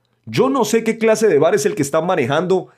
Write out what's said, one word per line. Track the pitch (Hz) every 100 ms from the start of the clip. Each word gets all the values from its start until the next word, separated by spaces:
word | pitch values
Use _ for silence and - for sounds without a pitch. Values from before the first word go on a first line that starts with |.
| _ _ -
Yo | 117 247
no | 269
sé | - 226 226
qué | 226
clase | 220 220 220
de | 147
var | 156
es | 202 214
el | 170
que |
están | 135 160 170
manejando | 180 117 147 180 185 -